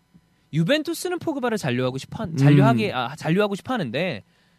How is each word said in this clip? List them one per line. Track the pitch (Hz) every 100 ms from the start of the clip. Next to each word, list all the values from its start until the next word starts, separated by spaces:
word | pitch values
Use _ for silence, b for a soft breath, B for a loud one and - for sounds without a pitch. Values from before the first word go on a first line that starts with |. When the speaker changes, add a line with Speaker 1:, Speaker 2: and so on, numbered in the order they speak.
| _ _ _ _ _
Speaker 1:
유벤투스는 | 147 165 302 302 320 359 349
포그바를 | - 277 240 214
잔류하고 | 143 123 127 131
싶어 | - -
한-, | 185
Speaker 2:
음. | 147
Speaker 1:
잔류하게, | 143 143 - - 208
아, | 123 120 151
잔류하고 | 151 180 208 196
싶어 | -
하는데 | 254 131 127 185 107 - _ _